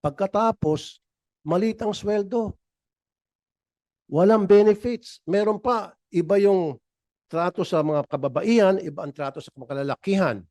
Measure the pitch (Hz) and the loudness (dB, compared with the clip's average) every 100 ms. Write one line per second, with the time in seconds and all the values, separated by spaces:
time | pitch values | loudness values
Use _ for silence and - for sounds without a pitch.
0 | 151 139 196 208 226 220 151 151 - - | -6 -4 -2 0 0 0 -2 -2 -6 -20
1 | _ _ _ _ 151 170 220 220 220 208 | _ _ _ _ -4 0 0 -2 -6 -6
2 | 202 208 202 233 151 - _ _ _ _ | -4 -4 -2 -4 -6 -10 _ _ _ _
3 | _ _ _ _ _ _ _ _ _ _ | _ _ _ _ _ _ _ _ _ _
4 | _ 147 185 220 190 202 208 208 240 233 | _ 2 4 4 6 6 6 2 -2 -8
5 | - - - 190 214 208 247 233 196 _ | -10 -18 -4 -2 0 -2 -2 -4 -4 _
6 | _ 175 170 196 202 196 165 123 _ _ | _ -4 0 4 4 2 0 -8 _ _
7 | _ _ _ 165 175 175 185 170 151 151 | _ _ _ -4 -4 -4 -2 0 0 -2
8 | 139 147 135 131 208 233 196 190 170 143 | -4 -4 -4 -4 0 4 4 2 -4 -10
9 | 156 139 139 143 - - 127 139 139 127 | -12 -8 -10 -10 -18 -20 -12 -8 -6 -6
10 | - 196 175 104 87 | -2 0 0 -2 -10